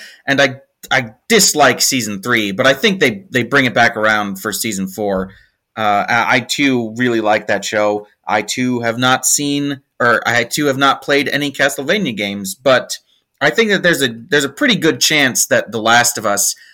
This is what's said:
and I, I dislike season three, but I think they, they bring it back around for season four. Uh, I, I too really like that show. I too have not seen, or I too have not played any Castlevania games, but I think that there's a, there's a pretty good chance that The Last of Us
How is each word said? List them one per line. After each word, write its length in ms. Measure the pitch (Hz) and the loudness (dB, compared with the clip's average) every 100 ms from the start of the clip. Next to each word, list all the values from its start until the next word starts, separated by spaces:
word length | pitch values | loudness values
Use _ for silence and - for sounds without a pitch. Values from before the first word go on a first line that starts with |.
| - - - | -14 -10 -2
and 120 | 139 | 2
I, 220 | 139 127 _ _ - | 2 0 _ _ -4
I 240 | 135 117 - - | -4 -4 -8 0
dislike 540 | 226 - 151 135 120 | 2 2 4 4 4
season 400 | - 131 107 101 | 0 -2 -4 -6
three, 300 | 120 117 104 | -2 0 0
but 160 | 98 131 | 0 2
I 80 | 135 | 2
think 240 | 233 95 | 0 2
they, 260 | 135 98 - | 0 -2 -4
they 100 | 127 | -4
bring 240 | 120 139 127 | 0 0 2
it 80 | |
back 240 | 120 117 110 | 2 2 2
around 420 | 107 107 104 95 | 0 2 -2 -6
for 140 | 110 | -6
season 340 | 98 117 95 95 | -6 -6 -4 -6
four. 440 | 104 104 95 95 - _ _ _ - | -4 -2 -2 -4 -10 _ _ _ -4
Uh, 300 | 107 101 - | 0 0 2
I, 260 | 117 104 127 | 0 2 0
I 40 | |
too 520 | 113 - 143 127 113 113 | -2 -2 0 0 -4 -2
really 240 | 123 113 | -2 0
like 260 | 104 110 104 | 2 0 0
that 160 | 101 | -4
show. 420 | - 110 104 104 - _ - | -2 0 0 0 -6 _ -4
I 140 | 107 | -2
too 400 | 107 - 127 120 | -2 -4 -2 -2
have 160 | 117 113 | -2 0
not 280 | 127 131 - | 0 2 0
seen, 560 | - 143 143 143 135 _ - | -2 -2 -2 -4 -8 _ -2
or 220 | 120 113 - | 2 2 2
I 160 | 120 | 0
too 220 | 117 - 147 | 0 -2 -2
have 120 | 135 | 2
not 240 | 139 127 | 2 0
played 260 | - 143 139 | 0 0 0
any 240 | 139 147 | -2 -4
Castlevania 640 | 135 139 147 135 208 160 104 | 0 0 0 -2 -2 -2 -2
games, 380 | 101 101 95 | -4 -4 -8
but 440 | - 139 123 - - _ _ _ - | -4 2 2 0 -12 _ _ _ -4
I 80 | 143 | -2
think 200 | 226 220 | 0 0
that 100 | 185 | 2
there's 200 | 170 151 | 2 2
a, 80 | 131 | 0
there's 340 | 117 - 147 | -4 -2 0
a 60 | 139 | 0
pretty 260 | - 294 185 | 0 0 2
good 240 | 156 127 | 2 2
chance 480 | - 156 135 101 - | 0 2 2 0 0
that 240 | 120 - | 0 0
The 100 | 113 | -2
Last 360 | 110 120 120 - | 4 4 4 0
of 80 | 107 | -2
Us 280 | 101 - - - | 0 -2 -4 -12